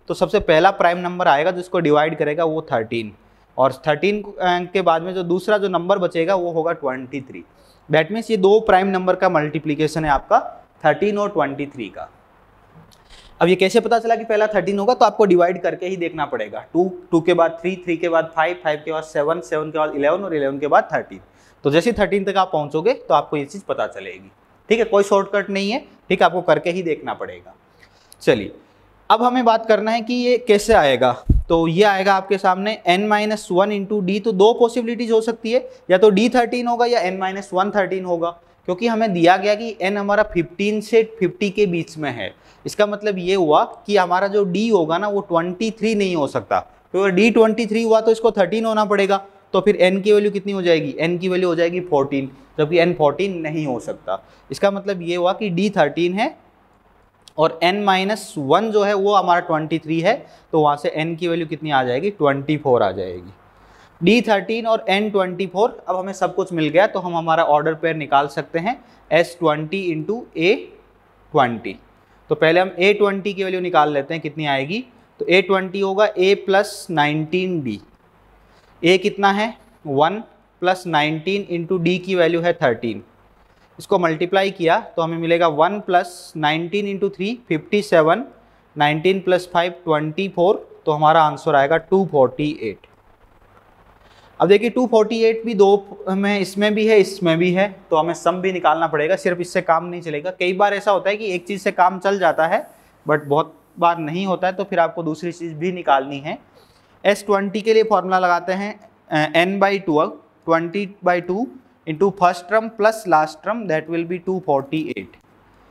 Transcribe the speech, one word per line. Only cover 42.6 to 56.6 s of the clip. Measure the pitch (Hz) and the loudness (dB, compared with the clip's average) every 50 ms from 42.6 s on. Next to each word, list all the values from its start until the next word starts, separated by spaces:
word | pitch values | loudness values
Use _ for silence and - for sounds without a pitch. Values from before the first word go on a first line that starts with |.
| _ | _
इसका | 147 - - 208 | -10 -2 0 0
मतलब | 208 208 202 208 214 196 185 | 0 0 -4 -4 -4 -4 -2
ये | 170 180 196 | -2 -2 0
हुआ | 196 175 147 151 180 233 - - - - | 2 2 4 4 4 2 0 -6 -12 -6
कि | 202 202 | 0 0
हमारा | 190 180 175 175 185 196 | 0 2 2 0 0 0
जो | 196 202 208 202 180 | 0 0 0 0 0
D | 175 196 220 233 | -2 -2 0 2
होगा | 214 180 160 151 165 180 | 2 2 2 0 -2 -2
ना | 208 208 | -2 -2
वो | 202 196 | -4 -4
ट्वेंटी | 196 - 175 165 170 180 175 - 226 220 | -4 -2 -2 -2 -2 -2 -4 -4 -6 -6
थ्री | 220 - 202 226 226 | -4 -4 -4 -2 0
नहीं | 208 196 185 175 | 0 -2 -2 -2
हो | 160 139 | -2 -2
सकता, | 135 - 123 98 - 101 90 | -2 -4 -6 -4 -2 -2 -2
क्योंकि | - - _ _ _ _ - 185 196 196 180 185 220 240 | -2 -6 _ _ _ _ -2 0 0 2 2 4 4 4
D | 214 | 4
ट्वेंटी | 233 220 220 214 233 233 | 4 4 4 2 -2 -4
थ्री | 208 226 226 | -2 -2 -2
हुआ | 233 220 220 220 | 2 2 2 2
तो | 220 233 | 4 2
इसको | 220 220 - 190 | 0 2 0 0
थर्टीन | - 208 185 170 208 226 220 | 2 2 0 0 0 -2 -2
होना | 226 220 214 214 | -2 0 0 0
पड़ेगा। | 196 208 196 196 190 196 196 - - _ _ _ _ | 0 0 0 2 0 0 -2 -2 -10 _ _ _ _
तो | - 190 | -2 2
फिर | 185 208 202 170 175 | 2 2 2 4 4
N | 185 190 196 | 2 2 2
की | 190 214 | 2 2
वैल्यू | 208 208 208 208 | 4 4 2 0
कितनी | 196 202 180 202 | -2 -4 -6 -6
हो | 196 190 | -6 -2
जाएगी? | 175 175 165 156 151 139 131 - | 2 2 2 2 0 -4 -4 -4
N | 156 170 175 170 | -4 -2 -2 -2
की | 180 185 | -2 -2
वैल्यू | 180 185 185 175 | -2 0 0 0
हो | 165 | 0
जाएगी | 165 170 170 175 180 | 0 0 0 -2 -4
फ़ोर्टीन, | 175 - 151 139 139 139 143 135 135 131 - - - _ _ - | -2 0 0 0 2 0 -2 -4 -4 -6 -10 -18 -20 _ _ -4
जबकि | 151 147 175 165 | -2 2 2 2
N | 170 175 170 | 2 2 2
फ़ोर्टीन | - 156 143 143 151 196 202 185 165 | 2 0 0 0 0 -4 -4 -4 -6
नहीं | 160 151 160 160 151 | -8 -6 -4 -4 -4
हो | 139 123 113 | -4 -6 -6
सकता। | - 113 101 - - 92 95 - - _ _ _ _ _ | -8 -10 -12 -10 -8 -8 -8 -8 -10 _ _ _ _ _
इसका | - - 202 202 | -4 -2 0 0
मतलब | 196 196 190 202 196 180 | 0 -2 -6 -6 -6 -6
ये | 170 170 175 | -6 -4 -2
हुआ | 180 175 180 | 0 0 0
कि | 196 190 214 202 | 0 -2 -4 -4
D | 170 170 202 214 208 | -2 0 -2 0 2
थर्टीन | 185 151 143 143 160 170 180 185 | 2 0 2 2 0 -2 -2 0
है | 208 240 320 311 - _ _ _ _ | -2 -4 -4 -6 -10 _ _ _ _